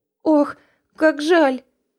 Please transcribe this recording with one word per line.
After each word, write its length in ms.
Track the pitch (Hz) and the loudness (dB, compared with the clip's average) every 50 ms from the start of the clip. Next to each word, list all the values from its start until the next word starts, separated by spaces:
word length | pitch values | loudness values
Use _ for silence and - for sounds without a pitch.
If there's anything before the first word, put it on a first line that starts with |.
| _ _ _ _ - | _ _ _ _ -2
«Ох, 340 | 320 311 294 285 285 - - _ _ _ _ _ _ _ | 0 0 0 0 -2 -6 -12 _ _ _ _ _ _ _
как 280 | - 311 311 302 285 302 | -2 -2 -2 -2 -2 -2
жаль!» 400 | 311 359 339 311 269 262 247 - _ _ _ _ _ _ | 0 2 2 2 0 -2 -4 -10 _ _ _ _ _ _